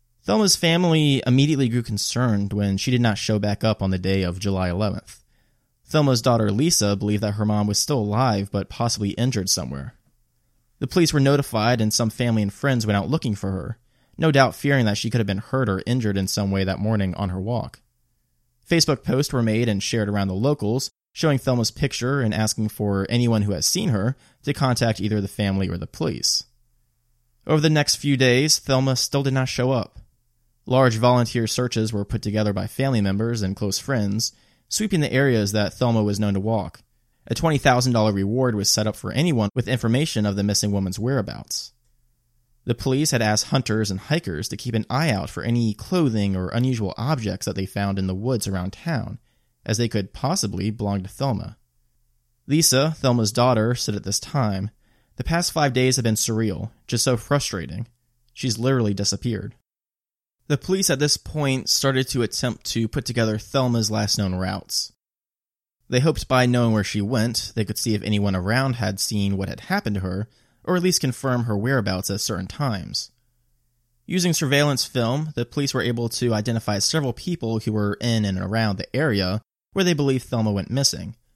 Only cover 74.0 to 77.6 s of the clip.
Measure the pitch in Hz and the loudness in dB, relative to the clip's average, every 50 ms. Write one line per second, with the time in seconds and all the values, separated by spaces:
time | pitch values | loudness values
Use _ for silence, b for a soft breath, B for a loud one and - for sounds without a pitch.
74 | _ - 160 185 175 175 156 - 160 131 143 143 147 147 135 - - - - 127 | _ -4 -2 0 2 0 0 0 0 2 2 4 4 2 0 -2 -4 -4 -2 -2
75 | 117 113 131 151 160 156 - 120 120 - - 147 143 135 - 127 92 120 117 120 | 0 0 0 -2 -4 -4 -4 -6 -6 -4 -4 -4 -2 -2 -2 0 0 0 -2 -2
76 | 117 113 - - 123 120 110 107 107 123 113 110 - 107 104 98 - - - 160 | -2 -4 -2 -2 0 0 0 0 0 -2 -2 -2 -2 -2 -2 0 0 0 0 0
77 | 143 123 - - - 185 170 - - 113 113 110 | -2 -2 -4 -6 -6 -6 -4 -4 -2 -2 -2 -2